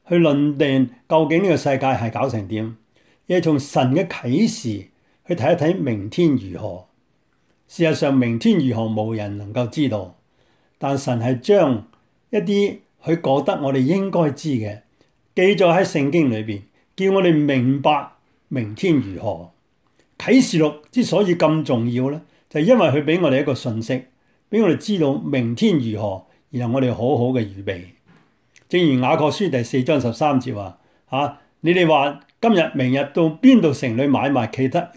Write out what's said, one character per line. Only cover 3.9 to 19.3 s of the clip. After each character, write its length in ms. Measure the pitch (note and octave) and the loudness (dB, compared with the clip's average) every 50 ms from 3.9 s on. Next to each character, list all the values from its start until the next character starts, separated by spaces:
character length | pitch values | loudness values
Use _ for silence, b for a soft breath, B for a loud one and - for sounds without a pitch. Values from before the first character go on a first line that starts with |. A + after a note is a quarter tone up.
| C3+ | 2
嘅 100 | F3+ F#3+ | 0 -2
啟 380 | - - - - B2 C3 F3+ A3+ | -2 -8 -8 -4 -2 0 0 0
示 420 | - - - - A#2 G#2 G2 - - _ _ _ _ _ _ _ | 0 -2 -4 -8 -8 -8 -8 -10 -16 _ _ _ _ _ _ _
去 100 | - F3 | -6 -4
睇 180 | C3+ A2+ - F3 | -2 0 0 0
一 20 | |
睇 220 | - D3 E3 F#3+ | 2 0 0 0
明 320 | F#3+ D#3 B2+ A2 G2+ F#2+ A2 | -2 -2 -4 -4 -6 -6 -6
天 260 | - F3+ F3 D#3 C3+ | -2 0 2 2 2
如 240 | A2 G2 F#2 F2 - | 0 -2 -8 -12 -10
何。 260 | G#2+ G2 F2 F#2 - _ _ _ _ _ _ _ _ _ _ _ _ _ _ _ _ _ | -10 -12 -12 -14 -18 _ _ _ _ _ _ _ _ _ _ _ _ _ _ _ _ _
事 140 | - - E3 | -4 -2 0
實 100 | D#3+ D3 | 0 0
上， 200 | - D#3 C#3+ C3+ | 0 0 2 2
明 240 | C3 B2 A#2 A#2 | 2 2 2 0
天 220 | A#2 - A3+ G#3+ E3+ | 0 2 2 2 2
如 160 | C3 B2+ G#2+ | 2 0 -2
何， 120 | A2 A2+ | -2 -2
無 260 | A2 A2 G#2+ A2 A2 A2+ | -2 -2 -4 -4 -4 -4
人 240 | G#2+ G#2 G2+ G2+ | -6 -6 -8 -10
能 160 | G#2 G#2 G2+ A2 | -10 -8 -4 -2
夠 160 | B2+ B2 A2 | -2 -2 -2
知 180 | - D#3+ C#3+ | -2 -2 -2
道， 280 | B2+ A2 G2+ F#2 F2+ - _ _ _ _ _ _ _ _ _ _ _ _ | -2 -2 -4 -6 -10 -16 _ _ _ _ _ _ _ _ _ _ _ _
但 200 | _ C#3+ C#3 C#3 | _ -6 -4 -4
神 200 | C3+ - C3 B2 A#2 | -4 -2 -4 -4 -2
係 200 | A#2 B2+ C3+ A#2 | -2 -2 -2 0
將 480 | - - G#3 G3 E3 C#3 A#2+ G2+ - - _ _ _ _ _ _ _ _ | 2 2 4 4 4 2 0 -2 -6 -12 _ _ _ _ _ _ _ _
一 60 | A#3 G#3 | -4 -2
啲 380 | F3 G3 G3+ G3+ G3+ F#3+ - - _ _ _ _ | -2 0 0 0 0 0 -2 -8 _ _ _ _
佢 140 | - D#3+ E3 | -4 -2 -2
覺 300 | E3 - C3+ C3+ C#3+ C#3 | -2 0 0 0 0 0
得 160 | G3+ - - | 0 -2 -2
我 120 | D3 C3+ C3+ | -2 -2 0
哋 40 | |
應 340 | C3+ B2+ C#3+ F#3 G3 G3 G3 | 0 0 2 0 0 -2 -2
該 200 | F3 F3 D#3+ D3 | 0 0 0 0
知 180 | C3 - - D#3 | -2 -4 -6 -4
嘅， 320 | C3+ A2+ G#2+ G#2 G#2+ A2 - _ _ _ _ _ _ _ _ _ _ | -4 -4 -4 -6 -10 -12 -18 _ _ _ _ _ _ _ _ _ _
記 100 | F#3+ F3+ G3 G#3 | 2 2 4 4
載 220 | E3+ F#3+ E3+ E3 | 4 4 4 4
喺 80 | F#3 F#3 | 2 0
聖 260 | - - D#3 C3+ C#3+ | 0 -2 -2 -2 0
經 180 | D#3 E3+ D3+ B2+ | 2 2 2 2
裏 140 | A2 A2 G#2+ | 0 -2 -4
邊， 200 | A2 G2+ G2+ - _ _ _ _ _ _ | -8 -10 -10 -12 _ _ _ _ _ _
叫 120 | - F#3+ G3 G3 | -4 0 0 2
我 100 | G3 F3+ | 2 4
哋 100 | F3 D#3+ | 4 4
明 480 | D3+ D3 C#3+ C3+ B2+ A#2+ C3 C#3 C#3 | 2 2 2 0 2 2 0 0 0
白 280 | C3+ D3+ D3+ - - - - _ _ _ _ _ _ - | 2 2 2 0 -2 -8 -16 _ _ _ _ _ _ -8
明 260 | D3 C3 A2+ G#2 A2 | -6 -6 -6 -6 -6
天 200 | - G3 F3+ D#3 | -2 0 2 2
如 260 | B2+ G2+ G2 F#2 E2+ | 2 0 -4 -8 -8
何。 300 | G#2+ G#2 | -6 -6